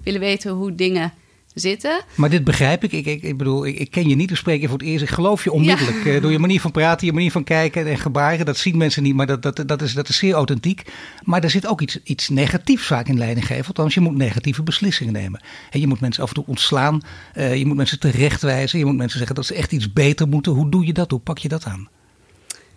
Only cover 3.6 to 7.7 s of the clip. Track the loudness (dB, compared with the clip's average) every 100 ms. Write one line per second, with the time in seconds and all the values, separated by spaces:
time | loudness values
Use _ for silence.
3.6 | -2 -6 -4 0 4 4 2 0 0 0
4.6 | 0 -2 -2 -2 -2 0 2 2 0 2
5.6 | 4 4 2 0 0 2 2 2 4 2
6.6 | 0 0 2 2 0 0 0 0 0 0
7.6 | 0